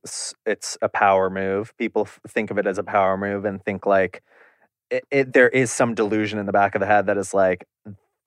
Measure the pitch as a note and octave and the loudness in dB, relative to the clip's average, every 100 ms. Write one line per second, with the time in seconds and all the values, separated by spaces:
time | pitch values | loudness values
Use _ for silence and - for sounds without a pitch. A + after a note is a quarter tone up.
0 | - - - - - G2+ - - G#2+ - | -14 -12 -12 -8 -6 -6 -6 -6 -4 2
1 | G2+ F#2+ F#2+ F#2+ F#2+ G2 A2+ - - A2 | 4 4 2 -2 -4 -4 -6 -6 -4 -2
2 | G2+ - - A#2 G#2+ G2 G2 G2 F#2+ G#2 | -4 -8 -8 -6 -4 -2 -2 -2 -2 0
3 | F#2+ F#2+ G2+ G2+ G2+ G2 - F#2+ - G2 | 2 0 -2 -4 -4 -6 -6 -4 2 2
4 | F#2 - _ _ _ _ _ _ - B2+ | 2 -4 _ _ _ _ _ _ -8 -8
5 | - C#3 C3 C3 B2 C3 A#2+ - A#2+ A2+ | -2 -2 2 4 6 4 0 0 0 0
6 | G#2+ G#2+ G#2+ G#2+ G2+ G2+ G2+ G#2 G2 G#2 | 0 0 -2 -4 0 2 2 0 2 2
7 | G2 G2+ F#2+ A#2 F#2+ F2+ - _ G#2+ G2+ | 2 -2 0 2 2 0 -8 _ -20 -20
8 | _ _ | _ _